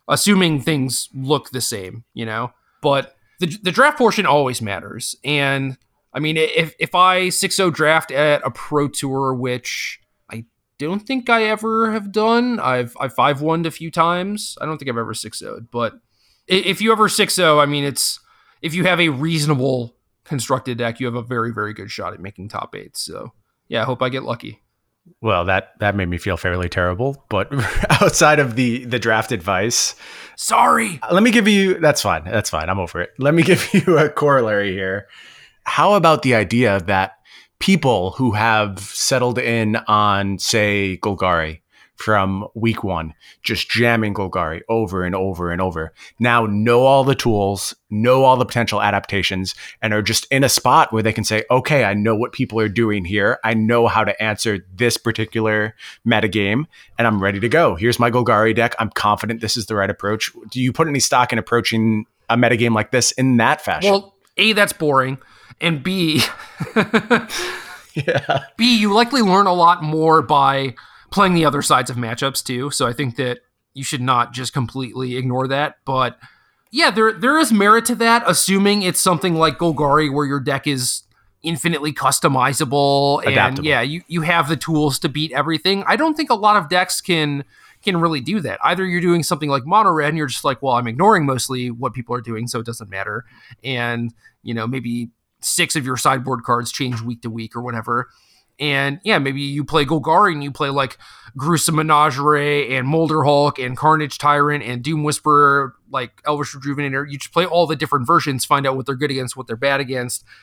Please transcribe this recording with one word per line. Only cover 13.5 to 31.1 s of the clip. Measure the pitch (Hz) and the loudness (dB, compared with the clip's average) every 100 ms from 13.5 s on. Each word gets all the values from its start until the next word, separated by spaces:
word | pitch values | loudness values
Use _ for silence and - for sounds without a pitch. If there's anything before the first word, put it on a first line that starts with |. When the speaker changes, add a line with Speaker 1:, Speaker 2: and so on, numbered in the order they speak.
| 165 165 | -2 -2
Speaker 1:
a | |
few | - 165 | -6 -8
times. | 170 165 175 190 208 - - | 0 0 0 -4 -8 -10 -10
I | 147 | -8
don't | 156 | -8
think | 135 | -6
I've | 117 | -6
ever | 110 | -6
six | 110 110 - | -8 -10 -12
oh'd, | 104 104 117 | -12 -14 -10
but | 120 113 - _ _ _ _ - | -6 -6 -6 _ _ _ _ -2
i-, | |
if | 185 185 185 | 0 0 -2
you | 220 | 2
ever | 214 208 | 4 2
six | - 190 - | 2 0 2
oh, | 170 147 | 4 4
I | 143 | 4
mean, | 147 | 2
it's, | 143 - - - _ _ _ _ | -2 -2 -4 -6 _ _ _ _
if | 165 | -8
you | 170 180 | 0 0
have | 170 | 2
a | 165 | 0
reasonable | 127 160 160 147 139 135 127 117 _ _ _ | 0 -2 0 0 0 0 -2 -6 _ _ _
constructed | - 143 - 131 131 120 | -8 -8 -2 -4 -4 -4
deck, | 117 117 | -4 -4
you | 127 | -6
have | 120 | -6
a | |
very, | 117 123 113 | -6 -4 -4
very | 113 104 | -4 -6
good | 107 101 | -8 -12
shot | - 90 | -10 -10
at | 101 | -10
making | 95 95 98 | -16 -14 -10
top | - - - | -10 -10 -14
eight. | - - | -14 -12
So, | - - - _ _ _ - | -12 -12 -14 _ _ _ -8
yeah, | 113 | -4
I | 110 | -4
hope | 123 | -2
I | 127 | -4
get | 131 | -4
lucky. | - 117 104 110 _ _ _ _ _ _ | -6 -10 -10 -20 _ _ _ _ _ _
Speaker 2:
Well, | 113 90 90 | -2 0 2
that, | 95 - - | 0 -2 -4
that | 104 101 | -2 0
made | 87 | -2
me | 87 | -4
feel | 98 85 | -4 -2
fairly | 90 90 87 | -2 -2 -2
terrible, | 95 90 90 135 143 - | 0 -2 0 -4 -6 -4
but | 98 104 139 107 - - | -4 -2 -4 -2 0 2
<laughs> | - | 4
outside | 196 - 156 151 | 2 4 4 4
of | 131 113 | 2 0
the, | 123 123 123 | -2 -2 -4
the | 120 | -4
draft | 113 110 - | 0 0 0
advice | 113 90 92 113 - - - - - - - | -4 -2 0 0 0 -2 -6 -20 -20 -20 -10
Speaker 1:
Sorry. | - 240 240 233 220 156 | 0 2 4 2 0 -6
Speaker 2:
uh, | - | 0